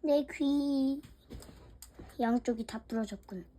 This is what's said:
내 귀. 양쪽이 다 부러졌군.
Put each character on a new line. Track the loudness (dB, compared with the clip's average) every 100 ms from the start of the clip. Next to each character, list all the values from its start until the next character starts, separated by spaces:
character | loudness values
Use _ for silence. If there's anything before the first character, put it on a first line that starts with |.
내 | 6 4 4
귀. | 0 2 4 2 2 2 0 -6 -20 -18 -16 -16 -20 -20 -20 -20 -18 -18 -2
양쪽이 | 2 2 2 -2 -2
다 | -8 -4
부러졌군. | -4 -2 -6 -10 -10 -12